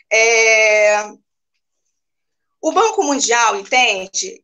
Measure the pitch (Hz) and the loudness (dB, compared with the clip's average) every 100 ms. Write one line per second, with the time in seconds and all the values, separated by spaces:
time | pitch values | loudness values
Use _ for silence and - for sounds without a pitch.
0 | - 220 226 226 226 220 214 214 208 208 | -4 0 2 2 2 2 2 2 2 0
1 | 214 - _ _ _ _ _ _ _ _ | -4 -16 _ _ _ _ _ _ _ _
2 | _ _ _ _ _ - 311 349 440 403 | _ _ _ _ _ -8 -4 0 0 0
3 | 285 269 - 240 226 202 190 254 240 190 | -2 -2 -2 0 0 -2 -2 0 0 -2
4 | 190 - 190 - | -8 -10 -10 -14